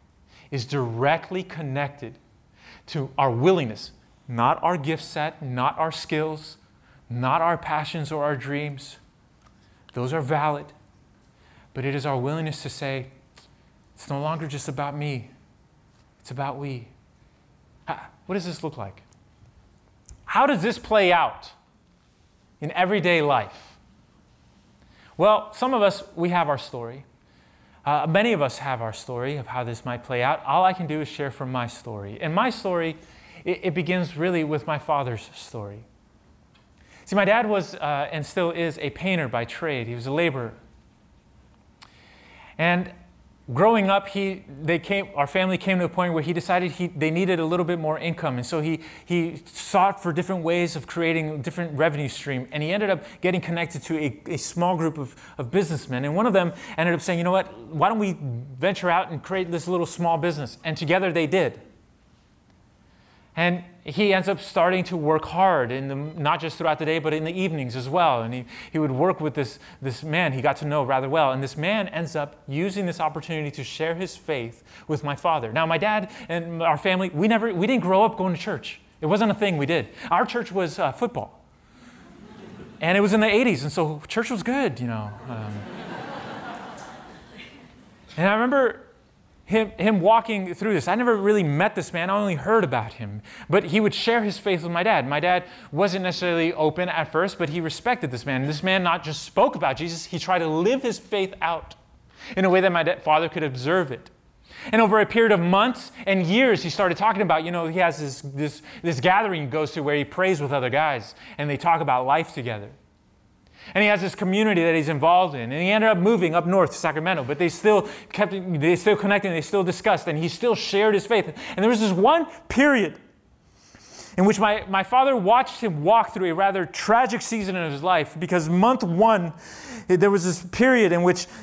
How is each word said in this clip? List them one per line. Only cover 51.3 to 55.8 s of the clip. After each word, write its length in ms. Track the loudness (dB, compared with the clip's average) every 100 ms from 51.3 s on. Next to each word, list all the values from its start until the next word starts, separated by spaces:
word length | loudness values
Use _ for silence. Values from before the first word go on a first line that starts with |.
| -4
different 360 | -6 -6 -4 0
revenue 300 | 0 0 -4
stream. 400 | -6 -6 -6 -6
And 100 | -4
he 120 | -2
ended 180 | 0 0
up 140 | -2 -4 -4
getting 200 | -2 0
connected 440 | -2 -4 -4 -6
to 120 | -6 -2
a, 240 | -2 -6 -8
a 60 | -8
small 400 | -6 -2 0 0
group 220 | 0 -2
of, 160 | -8 -12 -16 -10
of 140 | -2
businessmen. 520 | 0 0 -2